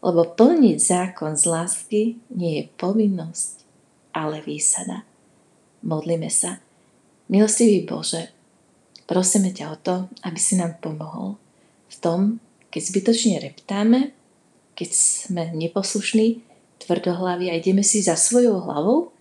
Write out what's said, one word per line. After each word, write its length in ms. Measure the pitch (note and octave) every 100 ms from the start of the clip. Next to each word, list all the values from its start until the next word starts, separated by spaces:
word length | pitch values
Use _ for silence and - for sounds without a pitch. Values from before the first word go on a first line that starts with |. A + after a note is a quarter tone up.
| -
Lebo 320 | E3+ E3+ -
plniť 400 | A#3+ E4+ A#3+ D3
zákon 560 | - F3+ F#3 - D#3
z 160 | D3+ E3+
lásky 520 | E3 F3 - - G#3 A3+ A#3 _ -
nie 240 | E3+ D3+
je 20 | - _
povinnosť, 880 | F3+ G#3+ G#3 F#3 D#3+ E3 - - _ _ _ _ _
ale 240 | - D#3 D#3
výsada. 640 | D#3 D3 - - - - - _ _ _ _ _ _ _
Modlíme 480 | E3 D#3 D3+ E3 D#3
sa. 320 | - F3 F#3+ _ _ _ _ _ _ _
Milostivý 640 | F#3+ G#3+ G#3+ A#3 G3+ D#3+
Bože, 400 | - D#3 E3 E3 _ _ _ _ _ _ - -
prosíme 400 | F3+ F#3 G#3+ F#3+
ťa 160 | F#3 D3+
o 40 | D#3
to, 140 | - F3+ F#3 -
aby 160 | F3+ E3
si 240 | - F#3
nám 160 | E3+ E3
pomohol 640 | E3 D#3 D#3 D#3+ F#3+ G#3 _ _ _ _ _
v 60 | -
tom, 220 | F3 E3+ G3 A3+ _ _ _
keď 120 | - D#3+
zbytočne 500 | F#3+ F#3+ A3+ A#3 E3+
reptáme, 720 | C#3 - - G3 G#3+ B3 C#4 - _ _ _ _ _ -
keď 120 | F3
sme 560 | - - - - F3+ E3 E3
neposlušní, 800 | E3 F3+ F#3+ G#3+ G3 A3 A3 A#3 - _ _ _ -
tvrdohlaví 640 | E3+ F3 F3 F#3 F3 F3+
a 80 | E3
ideme 240 | F3 F#3+
si 240 | G3+ G#3+ F#3
za 80 |
svojou 480 | E3 - A#3+ B3 G3
hlavou 480 | E3+ D3 E3+ C#4 F4 _